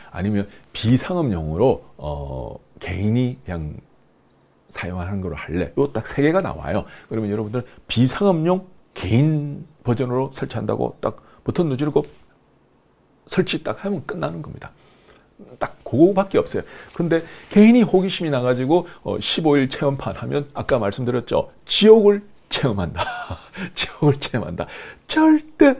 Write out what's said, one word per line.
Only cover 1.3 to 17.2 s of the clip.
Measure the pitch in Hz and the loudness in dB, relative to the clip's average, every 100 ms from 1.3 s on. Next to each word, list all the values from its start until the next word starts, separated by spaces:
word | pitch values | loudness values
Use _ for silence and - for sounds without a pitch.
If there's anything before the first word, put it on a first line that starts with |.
| 87 78 82 127 - - - | -2 -4 0 2 0 -4 -12
어, | 73 147 139 131 - - _ - | -10 -8 -8 -10 -10 -14 _ -16
개인이 | - 87 107 120 123 131 | -10 -4 0 0 0 -4
그냥 | - 87 76 - - _ _ _ _ _ _ _ _ | -10 -8 -8 -12 -18 _ _ _ _ _ _ _ _
사용하는 | - 87 90 90 101 | -12 -8 -6 -6 -6
거로 | 87 71 | -6 -8
할래? | - 85 78 - | -6 -4 -4 -2
요 | 139 | -2
딱 | 113 - | -2 -6
세 | - | 0
개가 | 147 180 | 2 2
나와요. | 151 78 73 98 - - - | -2 -6 -6 -6 -6 -14 -8
그러면 | 113 104 | -4 -2
여러분들 | 104 107 120 - - - | -4 -4 -6 -8 -14 -6
비상업용 | - 131 - 202 165 165 185 - - _ | 0 2 2 2 2 2 0 -4 -20 _
개인 | - 87 113 151 156 147 143 - _ | -10 0 2 4 2 -4 -10 -16 _
버전으로 | - 117 123 127 135 | -2 -2 0 -2 -4
설치한다고 | - 131 113 110 110 123 - | -6 -8 -6 -4 -2 -2 -4
딱 | - - - _ | -6 -6 -18 _
버튼 | - 113 165 | -6 -2 0
누르고 | 127 151 147 - - _ _ _ _ _ _ _ _ _ _ - | 0 0 -2 -4 -10 _ _ _ _ _ _ _ _ _ _ -8
설치 | - 170 156 | -2 -2 -2
딱 | - 117 | -6 -6
하면 | 196 185 - | -6 -6 -6
끝나는 | 180 147 165 | -6 -6 -8
겁니다. | - - - _ _ _ _ - _ _ - 123 | -12 -14 -18 _ _ _ _ -20 _ _ -20 -10
딱 | - - | -10 -10
그거밖에 | - 120 175 190 196 131 | -2 4 6 6 0 0
없어요. | - 101 - - - | 0 -4 -8 -14 -12
근데 | - 175 165 | -4 0 0